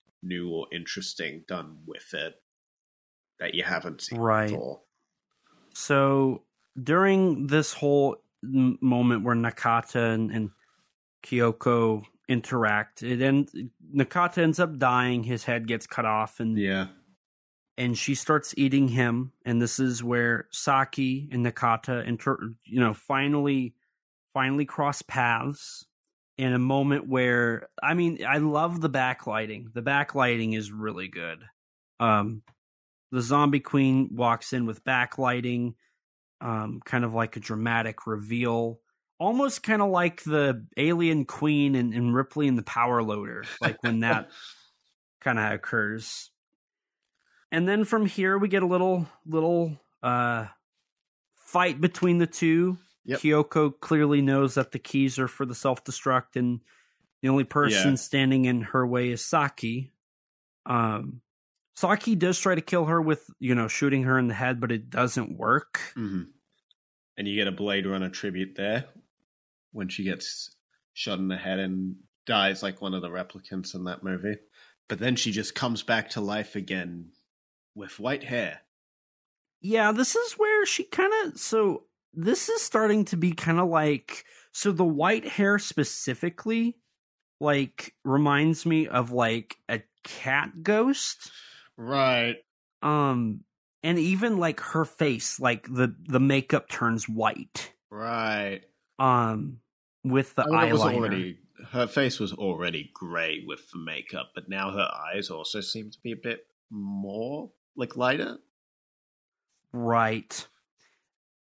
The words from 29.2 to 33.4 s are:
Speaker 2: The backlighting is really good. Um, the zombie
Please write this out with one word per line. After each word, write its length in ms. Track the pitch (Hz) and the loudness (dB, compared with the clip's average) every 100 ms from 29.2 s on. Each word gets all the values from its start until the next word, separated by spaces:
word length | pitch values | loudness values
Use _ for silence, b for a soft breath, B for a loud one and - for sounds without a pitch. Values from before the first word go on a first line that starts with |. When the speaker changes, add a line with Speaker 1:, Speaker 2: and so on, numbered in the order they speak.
| - 110 110 107 117 | -4 -4 -4 -8 -10
Speaker 2:
The 100 | 117 | -6
backlighting 720 | 117 139 139 139 123 117 113 110 | 0 0 0 2 2 2 0 -2
is 140 | 104 | -6
really 380 | 107 107 90 95 | -8 -8 -6 -10
good. 340 | 87 85 82 107 _ _ _ _ _ | -8 -10 -10 -16 _ _ _ _ _
Um, 440 | 117 107 104 110 - _ _ _ _ _ _ | 2 4 2 -6 -14 _ _ _ _ _ _
the 100 | 127 | -4
zombie 380 | 117 143 | 2 6